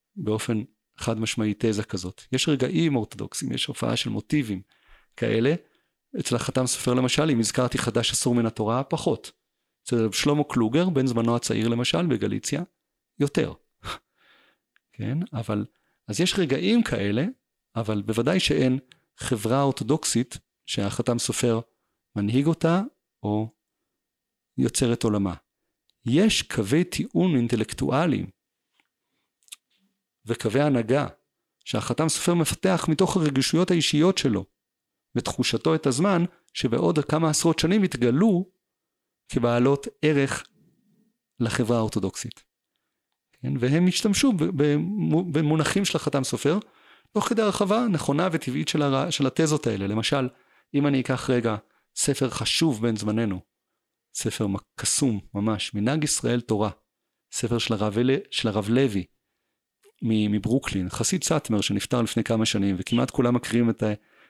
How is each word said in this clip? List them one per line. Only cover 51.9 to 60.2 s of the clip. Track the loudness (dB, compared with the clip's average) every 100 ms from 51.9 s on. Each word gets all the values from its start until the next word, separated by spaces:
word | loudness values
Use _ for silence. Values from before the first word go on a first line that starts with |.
| -4
ספר | -2 0 -2
חשוב | -2 -2 0 0 2
בן | 0 0
זמננו, | -2 -2 -2 -4 -8 _ _ _ _ _ _ -8
ספר | -6 -2 -2
מ-, | -4 -6 -8
קסום | -4 0 0 0 -4
ממש, | -4 -2 -2 -4
מנהג | -2 -2 0
ישראל | -2 -2 0 -2
תורה, | 0 0 0 -4 _ _ _ _ _
ספר | -6 -2 -2
של | 0
הרב | 0 0 2
אל-, | 2 0 -2
של | -4 -2
הרב | 0 2
לוי | 2 2 0 -4 _ _ _ _ _ _ _ _ _
מ-, | 0 2